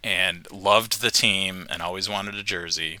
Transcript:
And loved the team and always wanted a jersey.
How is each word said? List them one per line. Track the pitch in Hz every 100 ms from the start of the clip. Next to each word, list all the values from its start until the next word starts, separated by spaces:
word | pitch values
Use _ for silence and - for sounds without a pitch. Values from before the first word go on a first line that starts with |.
And | 113 90 92 87 -
loved | 98 98 104 113 -
the | 117
team | - 117 95 95 92 90
and | 85
always | 85 92 95
wanted | 101 101
a | 101
jersey. | 101 92 85 82 80 80